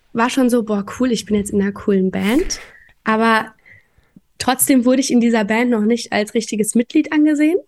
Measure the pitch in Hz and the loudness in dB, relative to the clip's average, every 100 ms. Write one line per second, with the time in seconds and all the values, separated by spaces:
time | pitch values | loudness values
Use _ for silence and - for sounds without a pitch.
0 | _ 233 240 277 247 240 214 202 196 - | _ -2 -2 2 2 2 0 -4 -4 -4
1 | 254 220 - 208 202 202 196 202 - 196 | -2 -2 -2 -2 -2 -2 -2 -4 0 0
2 | 185 190 190 262 381 - - - - _ | 0 -2 -2 0 -2 -6 -14 -20 -20 _
3 | - 220 226 226 - - _ - _ _ | -4 0 2 0 -2 -14 _ -20 _ _
4 | _ - _ - - 254 - 269 240 254 | _ -20 _ -8 -2 0 2 2 4 2
5 | 262 240 233 226 208 220 247 226 208 233 | 2 2 2 0 0 0 0 0 0 -2
6 | - 202 208 233 208 214 214 233 240 311 | -2 -4 -2 -4 -4 -4 0 0 0 0
7 | 302 302 302 294 302 370 | 0 2 2 2 2 0